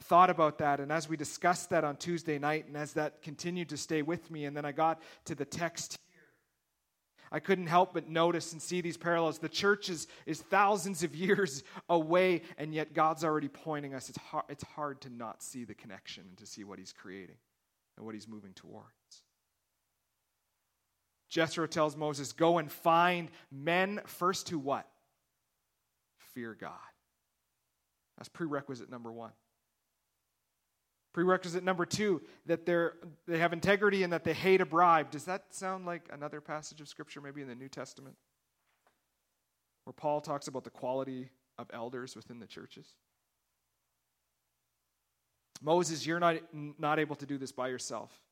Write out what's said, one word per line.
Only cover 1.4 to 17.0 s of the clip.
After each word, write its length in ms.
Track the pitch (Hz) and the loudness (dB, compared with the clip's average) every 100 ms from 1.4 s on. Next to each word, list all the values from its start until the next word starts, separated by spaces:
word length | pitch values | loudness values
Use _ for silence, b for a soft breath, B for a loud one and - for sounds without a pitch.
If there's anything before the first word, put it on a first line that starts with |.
| 175 180 - | 2 2 2
that 160 | 170 151 | 2 2
on 100 | 139 | -2
Tuesday 420 | 170 170 - 143 | -4 -4 -2 -2
night, 300 | 147 156 - | 0 -2 -4
and 80 | 147 | -8
as 160 | 147 160 | -4 -2
that 260 | 151 - | -2 -6
continued 480 | - 139 175 180 165 | -12 -8 -6 -4 -4
to 80 | 151 | -6
stay 240 | - 160 | -2 -2
with 280 | 147 170 - | 0 -4 -6
me, 140 | 156 | -8
and 140 | 147 147 | -6 -6
then 80 | 147 | -4
I 80 | |
got 280 | 139 160 160 B B | 0 0 0 B B
to 100 | - | -10
the 120 | 139 - | -6 -6
text 520 | 160 170 - - - _ | -4 -4 -4 -10 -12 _
here, 140 | _ _ _ _ _ _ _ _ _ _ B B | _ _ _ _ _ _ _ _ _ _ B B
I 80 | 151 | -4
couldn't 280 | 180 185 170 | 2 0 4
help 260 | 175 185 | 6 6
but 160 | 175 160 | 2 -2
notice 420 | 165 170 170 - | 4 4 4 -2
and 100 | 160 | -8
see 200 | - 180 | -4 -2
these 160 | 170 160 | -2 -4
parallels. 420 | 170 170 160 147 | 0 2 2 0
The 80 | 160 | -4
church 400 | - 202 202 196 | 2 4 4 0
is, 200 | 160 - B - | -8 -8 B -8
is 160 | 156 | -8
thousands 600 | - 190 202 208 180 170 | 2 6 6 4 0 -4
of 120 | 165 147 | -4 0
years 480 | 185 196 185 135 - - | 2 4 2 -4 -12 -12
<laughs> 140 | - | 2
away, 520 | 170 156 180 185 170 B - | 2 4 4 6 2 B -10
and 160 | 156 | -6
yet 200 | 151 151 | -4 -2
God's 300 | 156 156 160 | 2 2 2
already 240 | 160 151 143 | 0 0 -2
pointing 460 | - 165 147 143 | -6 -8 -6 -6
us. 160 | 135 - | -10 -12
It's 80 | - | -14
har-, 260 | - 156 - | -8 -8 -6
it's 160 | 143 - | -10 -14
hard 340 | - 147 131 | -8 -8 -8
to 100 | 135 | -12
not 320 | 120 113 - | -10 -10 -10
see 220 | - 131 | -12 -12
the 100 | 113 | -12
connection 520 | 104 117 95 - - 92 | -14 -16 -16 -14 -16 -18
and 100 | 92 | -20
to 60 | 104 | -18
see 200 | - 101 | -14 -12
what 120 | 95 | -14
he's 140 | 92 | -16
creating 460 | - | -18